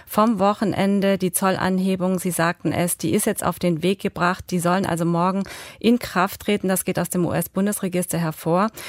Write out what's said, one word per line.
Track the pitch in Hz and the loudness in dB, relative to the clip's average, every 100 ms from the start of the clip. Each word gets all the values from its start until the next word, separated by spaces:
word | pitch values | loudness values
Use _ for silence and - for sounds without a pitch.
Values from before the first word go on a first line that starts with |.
| - | -4
vom | - 220 196 | 2 2 4
Wochenende, | 202 208 202 - 196 202 196 196 | 2 2 0 2 2 2 2 2
die | 185 | 0
Zollanhebung, | - 190 185 185 185 190 185 185 185 | 0 0 2 0 2 0 0 0 0
Sie | 185 | -2
sagten | 170 170 175 160 | 0 0 0 -2
es, | - 175 - | 0 -2 -2
die | - | 0
ist | 208 | 0
jetzt | 220 196 | 0 0
auf | - - | -4 0
den | 180 156 | 0 2
Weg | 175 196 | 0 0
gebracht. | 196 - 175 185 - | -4 0 0 -2 -4
Die | 180 | 0
sollen | 175 185 | 2 2
also | - 165 170 | 0 0 0
morgen | 170 185 190 190 - - - | 2 2 0 -4 -10 -18 -2
in | 226 240 | 2 2
Kraft | - 185 190 - | 0 -2 -2 -2
treten. | - 208 185 | -2 0 0
Das | 185 | 0
geht | - 170 | 0 -2
aus | 170 | -2
dem | 180 | 0
U-S-Bundesregister | 170 160 - 190 202 202 190 180 180 170 | 0 0 -2 -2 -2 -2 -2 -2 -2 -2
hervor. | 160 - 160 175 220 - | -2 -4 0 2 0 -4